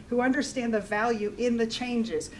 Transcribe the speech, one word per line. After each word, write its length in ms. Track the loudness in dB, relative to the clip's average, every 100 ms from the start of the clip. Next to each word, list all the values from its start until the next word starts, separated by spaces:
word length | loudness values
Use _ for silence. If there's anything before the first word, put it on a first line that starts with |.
| -2
who 140 | 2
understand 520 | 4 2 0 -2 0
the 60 | 0
value 540 | 0 0 2 0 -2 0
in 200 | 0 2
the 100 | 0
changes, 600 | -2 -2 0 0 -2 -4 -10